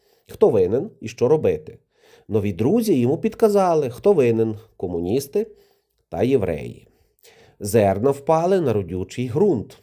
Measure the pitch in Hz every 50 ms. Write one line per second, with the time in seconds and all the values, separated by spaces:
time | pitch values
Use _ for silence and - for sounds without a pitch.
0 | _ _ _ _ _ - - - 220 190 135 101 92 90 107 131 180 233 - _
1 | - - - - 117 - - 160 110 98 82 78 - - - - _ _ _ _
2 | _ _ - _ _ - 101 110 98 104 95 82 110 135 202 247 226 220 170 127
3 | 117 123 151 165 - 220 - - 233 214 202 202 190 180 165 156 147 120 117 -
4 | - 202 208 156 127 117 113 110 113 110 107 107 - _ _ _ - 87 90 85
5 | 87 90 110 139 139 - - 202 226 226 - _ _ _ _ _ _ _ _ _
6 | _ _ 82 82 104 127 135 123 98 85 80 71 62 60 - - - _ _ _
7 | _ _ _ _ _ - _ _ _ _ _ _ - 101 104 117 104 98 95 101
8 | 110 139 139 139 - - 160 160 165 180 196 185 165 127 107 104 95 82 92 90
9 | 95 - - - 123 127 113 156 202 208 160 107 - - - -